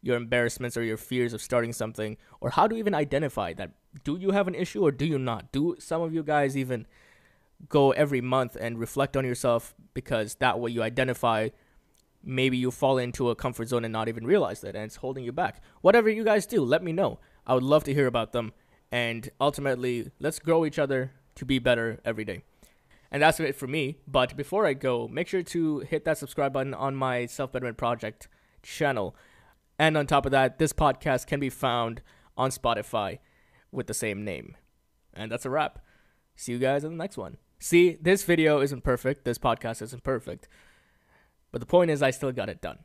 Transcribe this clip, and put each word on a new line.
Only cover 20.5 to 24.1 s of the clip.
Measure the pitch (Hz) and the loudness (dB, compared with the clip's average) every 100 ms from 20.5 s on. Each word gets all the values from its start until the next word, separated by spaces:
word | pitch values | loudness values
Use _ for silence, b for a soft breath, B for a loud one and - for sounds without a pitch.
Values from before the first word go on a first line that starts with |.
| 165 | 2
each | 160 143 | 2 0
other | 143 135 131 - _ | 0 0 -4 -10 _
to | - | -14
be | 127 131 | -2 0
better | 123 120 113 113 | 4 2 2 -4
every | - 110 | -6 -6
day. | 107 92 - _ b b b b b | -6 -8 -12 _ b b b b b
And | 143 | 2
that's | 151 156 | 4 4
it | 156 | -2
for | 139 131 | -4 -4
me. | 151 135 151 | -4 -4 -6
But | - | -2